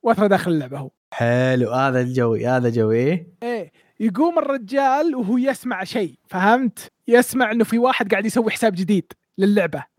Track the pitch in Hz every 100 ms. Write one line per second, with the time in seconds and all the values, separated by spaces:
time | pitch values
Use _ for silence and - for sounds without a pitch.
0 | 339 185 208 190 180 160 131 139 131 _
1 | _ - 120 120 127 127 120 123 135 127
2 | 123 127 120 110 117 127 120 117 110 113
3 | 131 175 170 _ 240 240 165 _ _ _
4 | 220 190 320 339 302 269 202 277 269 269
5 | 330 262 196 247 262 262 254 196 185 254
6 | 185 - _ 185 190 240 254 - - _
7 | - 233 247 262 240 226 220 226 247 262
8 | 196 196 214 240 220 - 226 180 185 202
9 | - - _ - 196 202 170 147 -